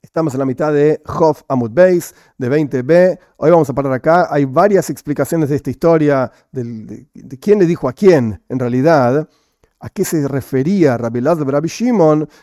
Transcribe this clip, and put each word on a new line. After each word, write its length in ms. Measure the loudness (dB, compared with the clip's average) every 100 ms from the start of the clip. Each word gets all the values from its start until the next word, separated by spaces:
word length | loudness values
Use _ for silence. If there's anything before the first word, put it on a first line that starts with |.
Estamos 320 | -8 -4 -4
en 60 | -2
la 60 | -4
mitad 260 | -4 -2
de 280 | 2 0 0 -6
Chof 380 | 0 0 0 _
Amud 240 | -4 -2
Beis, 440 | 2 4 2 -4 _ _ _
de 120 | -2
veinte 320 | -2 -2 -4
B. 380 | 0 2 2 0 _ _
Hoy 140 | 2
vamos 180 | 2 2
a 40 |
parar 200 | -2 -4
acá. 340 | -2 2 2 2
Hay 140 | 0 0
varias 440 | 2 2 2 -2
explicaciones 600 | -10 -8 -4 -2 -2 -2
de 80 | -2
esta 120 | -4
historia, 640 | -2 2 2 2 0 -2 _ _
del, 360 | -12 -10 -12 -14
de, 200 | -18 -18
de 240 | -20 -20 -10
quién 220 | 0 2
le 60 | 2
dijo 220 | 0 -4
a 60 |
quién, 480 | 2 4 4 2 -6 _
en 100 | -6
realidad, 680 | -4 0 2 2 2 0 -4 _ _ _ _ _
a 100 | -14
qué 140 | -8
se 240 | -4 -2 -2
refería 720 | -4 -4 -2 0 2 2 0
Rabbi 220 | -4 -4
Elazar 260 | -2 -2 -2
ben 80 |
Rabbi 140 | -2 -4
Shimon, 600 | -4 -2 2 2 2 -2 _